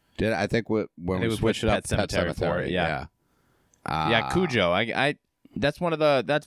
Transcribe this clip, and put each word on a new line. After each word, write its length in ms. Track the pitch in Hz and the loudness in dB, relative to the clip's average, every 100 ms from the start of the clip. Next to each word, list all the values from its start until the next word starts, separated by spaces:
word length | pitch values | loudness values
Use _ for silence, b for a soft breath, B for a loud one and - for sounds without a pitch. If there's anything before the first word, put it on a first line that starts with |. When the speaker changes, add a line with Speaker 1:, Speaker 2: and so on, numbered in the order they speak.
| _ - | _ -4
Speaker 1:
Did 160 | 101 | -2
I 140 | 98 104 | 0 0
think 220 | 123 107 | 0 0
we, 160 | 110 95 - | -2 -2 -6
when 200 | 90 92 | -4 -2
Speaker 2:
I 40 | |
Speaker 1:
we 80 | 113 | 0
Speaker 2:
think 20 | |
we 60 | 110 | 0
Speaker 1:
switched 240 | 110 98 | 0 2
Speaker 2:
put 60 | 110 | 0
Speaker 1:
it 40 | |
up, 120 | 101 - | 0 0
Speaker 2:
Pet 80 | 101 | -2
Speaker 1:
Pet 120 | 95 | 0
Speaker 2:
Sematary 260 | 95 87 - | 0 -2 0
for 220 | 82 87 | -2 -2
it, 60 | 71 | -2
Speaker 1:
Sematary, 40 | |
Speaker 2:
yeah. 160 | 90 82 | 0 0
Speaker 1:
yeah. 1160 | 71 69 _ _ _ _ _ _ _ - 80 78 | -2 -6 _ _ _ _ _ _ _ -6 -2 2
Uh, 40 | |
Speaker 2:
Yeah, 200 | 113 67 | 0 2
Cujo. 400 | 175 185 120 87 | 0 0 2 2
I, 100 | 90 | 2
I, 340 | 117 101 139 147 _ _ _ 101 | 0 0 -2 -2 _ _ _ -4
that's 240 | 139 - | -2 -2
one 140 | 175 | -4
of 60 | 156 | 2
the, 240 | 151 135 107 | 4 4 2
that 180 | 147 | -2